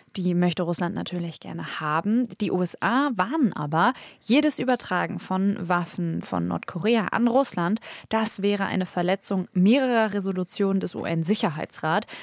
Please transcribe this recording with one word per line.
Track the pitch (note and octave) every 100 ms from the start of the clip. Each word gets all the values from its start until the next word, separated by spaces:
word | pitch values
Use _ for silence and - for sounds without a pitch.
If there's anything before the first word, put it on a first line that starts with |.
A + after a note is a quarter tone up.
| _ -
Die | F3+
möchte | F3 F3 E3
Russland | E3+ E3+ F3
natürlich | E3+ F3 F3+ E3+ -
gerne | - E3+ D#3+ -
haben. | D#3 D#3 G3 A3+ B3 -
Die | G#3
U | F3+
S | F3+ -
A | F#3 B3 C#4+ G#3+
warnen | F#3+ D#4+ A#3
aber, | - D3 D#3 G3+ C4 - -
jedes | - C4 D4+ -
Übertragen | B3 A#3+ - F3+ E3+ F3
von | - F#3+ G3 G3+
Waffen | F3 F3 E3+ - E3+ E3
von | E3 F3+ F3
Nordkorea | F3 - F3 G3+ A#3 F#3
an | - A#3+
Russland, | B3 C#4 - E3+ A3 - - -
das | A3 A3 -
wäre | G3+ G3+
eine | F#3+ F#3 F#3
Verletzung | - F3 F#3+ - F#3+ F3
mehrerer | F3+ F#3+ C4+ C4 A#3 A3
Resolutionen | G3+ F#3+ F#3 F3+ - G3 F#3+
des | F3+
U-N-Sicherheitsrat. | - - E3 D#3+ G#3+ F3+ D3 - - D#3+ F3 - -